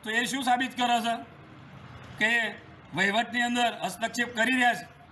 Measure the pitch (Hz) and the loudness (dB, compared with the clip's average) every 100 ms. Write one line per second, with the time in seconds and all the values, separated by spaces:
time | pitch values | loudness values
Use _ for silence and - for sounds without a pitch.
0 | 214 226 247 269 254 247 262 - 247 240 | 0 0 0 -2 2 2 0 0 2 2
1 | 233 226 - - - - - - - - | 2 -4 -8 -18 -20 -20 -20 -20 -18 -18
2 | - - 214 233 214 202 - - - 170 | -16 -2 2 2 0 -6 -18 -20 -10 0
3 | 196 208 233 240 240 240 240 208 190 - | 2 2 0 0 0 2 2 0 -6 -4
4 | 226 233 240 220 226 254 247 220 - - | -6 -2 -4 0 2 4 4 2 -6 -18
5 | - | -20